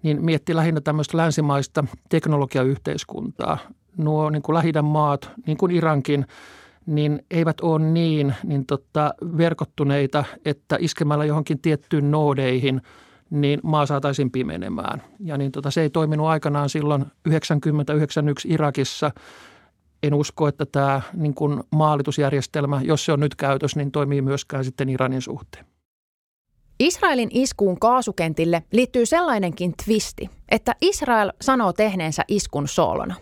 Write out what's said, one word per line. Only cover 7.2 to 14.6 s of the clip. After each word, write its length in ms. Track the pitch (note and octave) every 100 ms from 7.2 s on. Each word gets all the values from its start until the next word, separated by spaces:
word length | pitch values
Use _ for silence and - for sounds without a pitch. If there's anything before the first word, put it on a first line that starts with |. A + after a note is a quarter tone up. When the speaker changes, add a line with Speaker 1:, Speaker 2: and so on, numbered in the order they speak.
| -
Speaker 1:
eivät 300 | E3+ E3 D#3
ole 240 | E3+ D#3+ D#3
niin, 500 | E3 E3 D3+ C#3+ -
niin 220 | G#3+ C#3+ C3
tota, 480 | C#3 _ D#3 D3 - F3 E3
verkottuneita, 880 | E3+ D#3+ D3+ - C#3+ C#3+ C3+ D3+ C3+ - -
että 320 | C#3+ _ D3+
iskemällä 460 | E3 - D3+ D3 D3+
johonkin 340 | D3+ D3 D3
tiettyyn 520 | E3 D3+ _ D#3 C#3+
noodeihin, 720 | D3+ D3 C3+ C3+ B2+ C3+ C3 - - - _ _
niin 300 | D3 C#3+ D3
maa 220 | D#3+ D3+ D3
saataisiin 460 | C#3+ C#3+ C3+ C3
pimenemään. 720 | B2+ C3 D#2+